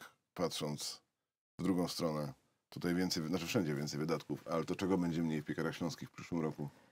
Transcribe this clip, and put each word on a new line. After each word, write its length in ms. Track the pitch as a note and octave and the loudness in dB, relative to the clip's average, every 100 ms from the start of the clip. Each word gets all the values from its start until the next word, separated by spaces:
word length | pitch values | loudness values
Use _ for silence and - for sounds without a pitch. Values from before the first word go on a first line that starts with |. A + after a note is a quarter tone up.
| - - _ | -18 -20 _
patrząc 680 | - E2+ - - D2 - - _ _ _ _ _ - | -2 -2 0 -2 -2 -4 -8 _ _ _ _ _ -2
w 40 | |
drugą 240 | F2 F2+ E2 | 2 4 2
stronę, 460 | - E2 D#2 D2 - _ _ _ | 0 0 0 -2 -6 _ _ _
tutaj 260 | - F2+ F2 | -4 0 2
więcej, 320 | F#2 F2 D#2 | 2 2 0
znaczy 180 | F2+ E2 | 0 2
wszędzie 300 | - E2 C#2+ | 2 2 0
więcej 240 | D2+ D2 | -2 -2
wydatków, 440 | D#2+ D#2 - C#2+ - | 0 0 0 -6 0
ale 120 | E2 | 0
to 120 | D2+ F2+ | 0 0
czego 220 | F#2 F#2 | 2 4
będzie 260 | F2 D#2+ | 4 2
mniej 180 | E2 D#2 | 2 0
w 40 | D2 | 0
Piekarach 300 | D#2 E2 C#3+ | 0 0 0
Śląskich 340 | E2+ D2 - | -4 -4 -10
w 20 | |
przyszłym 300 | - - E2+ | -12 -4 -2
roku? 280 | D#2 D2+ D2 - - | 0 -2 -6 -8 -20